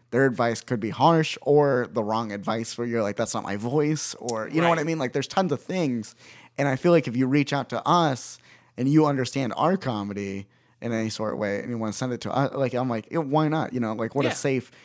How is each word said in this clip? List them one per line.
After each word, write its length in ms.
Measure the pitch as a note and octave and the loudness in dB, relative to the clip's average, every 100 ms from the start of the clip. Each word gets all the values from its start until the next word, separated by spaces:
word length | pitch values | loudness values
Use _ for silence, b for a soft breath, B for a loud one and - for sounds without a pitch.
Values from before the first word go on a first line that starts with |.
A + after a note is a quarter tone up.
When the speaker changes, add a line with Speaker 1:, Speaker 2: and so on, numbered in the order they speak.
| b | b
Speaker 1:
their 120 | A#2+ | 2
advice 380 | C3+ B2 A#2 A2+ | 4 4 0 0
could 180 | - B2 | -2 -4
be 80 | G#2+ | -2
harsh 460 | - D3+ E3 D#3 - | 4 6 6 4 -2
or 460 | - D3 C#3+ B2+ A2+ | 4 4 6 2 0
the 100 | A2+ | -2
wrong 300 | G#2+ A2 A2+ | 0 0 -2
advice 460 | G2+ A2 A2+ A#2 - | -6 -4 -4 -4 -6
where 80 | A#2+ | -2
you're 160 | A#2 | 0
like, 140 | G2+ G#2 | 0 -2
"That's 180 | A2+ | -2
not 80 | A2+ | -4
my 140 | - G2+ | -4 -4
voice," 580 | A#2 D3 D3 D#3 - - | -2 0 2 0 -4 -6
or, 300 | A#2+ A2+ A2 | -4 -4 -2
you 140 | D#3+ | 2
know 60 | E3+ | 2
what 80 | E3 | 2
I 40 | |
Speaker 2:
Right. 40 | D3+ | 0
Speaker 1:
mean? 120 | D#3+ | -2
Like, 140 | B2+ | -2
there's 140 | C#3+ C3 | -2 -2
tons 260 | - F#3 | 0 0
of 80 | C3+ | 0
things. 540 | - F#3 D3+ A#2+ G#2+ - B B B - | -4 -2 0 -2 -6 -14 B B B -2
And 100 | C#3 | 0
I 100 | C3 | 2
feel 160 | F3 | 4
like 140 | E3+ C3 | 4 4
if 80 | A#2+ | 0
you 100 | C3 | 2
reach 260 | C#3+ C#3 | 2 2
out 160 | C#3 B2+ | -2 -4
to 160 | A#2 - | -4 2
us 520 | E3+ D#3+ B2+ - - b b b b | 4 2 0 -6 -16 b b b b
and 100 | C3 | 2
you 160 | D3+ | 4
understand 480 | D3+ C#3 B2 C3+ B2 F#2+ | 4 2 -2 -2 -4 0
our 180 | D#3 F#3 | 0 0
comedy 720 | C#3 G#2+ G2+ G2+ G2 G2 G#2 b b b | -2 -4 -4 -6 -6 -8 -10 b b b
in 120 | A#2 | -4
any 180 | A2+ A2 | -2 -2
sort 240 | - A2 | -4 -4
of 40 | B1 | -2
way 180 | G#2 G2+ | -2 -2
and 80 | - | -4
you 80 | A#2 | -6
wanna 160 | A2 | -4
send 200 | G2 B2+ | -4 -4
it 80 | A#2+ | -4
to 100 | G#2+ | -2
us, 220 | - C#3 | 0 0
like, 180 | C#3+ B2+ | 0 -2
I'm 160 | B2 B2+ | -2 -2
like, 200 | A2+ - | -4 -4
"Yeah, 80 | E3 | -4
why 300 | C#3+ D3+ D#3 | -2 0 2
not?" 260 | D#3 C3+ | 0 -2
You 60 | B2 | -4
know, 120 | A2+ | -4
like, 220 | A2 A2+ | -4 -4
what 100 | D3 | -2
a 40 | C3 | -2
Speaker 2:
Yeah. 60 | |
Speaker 1:
safe, 360 | - C#3+ C3 - - | -2 -2 -2 -4 -12